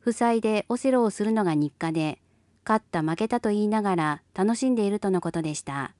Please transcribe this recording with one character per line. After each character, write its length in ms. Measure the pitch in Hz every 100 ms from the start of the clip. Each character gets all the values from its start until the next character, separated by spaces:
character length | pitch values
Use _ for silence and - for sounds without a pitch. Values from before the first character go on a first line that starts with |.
夫 100 | -
妻 280 | 226 233 233
で 240 | 220 214 -
オ 80 | 240
セ 140 | 269
ロ 140 | 254
を 60 | 226
す 140 | -
る 80 | 208
の 120 | 220
が 100 | 190
日 180 | 151 147 _
課 160 | 165
で、 280 | 160 156 - _ _ _ _ -
勝 160 | 220
っ 20 | _
た 120 | 175
負 120 | 156 165
け 120 | 220
た 120 | 240
と 100 | 226
言 120 | 208
い 60 | 208
な 140 | 220
が 140 | 208 175
ら 260 | 156 147 _
楽 220 | - 196 233
し 120 | 262
ん 60 |
で 80 | 240
い 80 | 202
る 100 | 208
と 100 | 202
の 100 | 185
こ 120 | 165
と 100 | 165
で 120 | 156
し 80 | 151
た。 320 | - 139 135 _